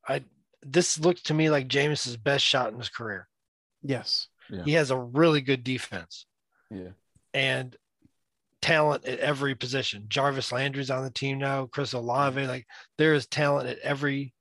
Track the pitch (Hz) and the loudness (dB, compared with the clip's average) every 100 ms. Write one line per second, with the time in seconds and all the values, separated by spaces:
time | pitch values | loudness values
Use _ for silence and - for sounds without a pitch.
0 | - 139 135 _ _ _ 139 151 175 156 | -2 -4 -4 _ _ _ 0 2 2 2
1 | 160 175 - 156 156 147 131 135 147 147 | 2 2 0 2 4 2 2 2 2 0
2 | 123 117 110 139 - 135 123 117 113 - | -4 -4 0 2 2 2 0 -4 -10 -8
3 | 113 98 - _ _ _ _ _ 143 127 | -8 -8 -12 _ _ _ _ _ -4 -4
4 | - - - _ - 98 147 156 143 131 | -2 -4 -4 _ -12 -6 2 4 4 0
5 | 120 131 165 151 131 131 123 127 - 95 | 0 4 6 6 2 -2 0 -4 -6 -10
6 | 85 - - _ _ _ _ 101 92 92 | -12 -18 -20 _ _ _ _ -14 -12 -16
7 | _ _ _ 139 135 131 127 - _ _ | _ _ _ -2 0 0 -4 -14 _ _
8 | _ _ _ _ _ _ - 160 151 143 | _ _ _ _ _ _ 2 4 4 2
9 | 131 123 143 139 139 131 127 135 127 104 | -4 -2 0 0 -2 -2 -4 -2 -2 -6
10 | 107 143 139 135 - 123 139 139 131 131 | -4 0 0 0 -4 -2 -2 -4 -4 -4
11 | 131 123 139 135 139 139 131 - 139 127 | -4 -4 -4 -2 -2 -2 -4 -4 -4 -4
12 | 120 127 143 131 135 127 - - - - | -2 2 2 0 -4 -6 -10 -20 -20 2
13 | 156 151 - - 147 143 127 123 - 139 | 4 4 0 0 2 2 0 -6 -4 -2
14 | 143 139 135 _ | 0 -2 -4 _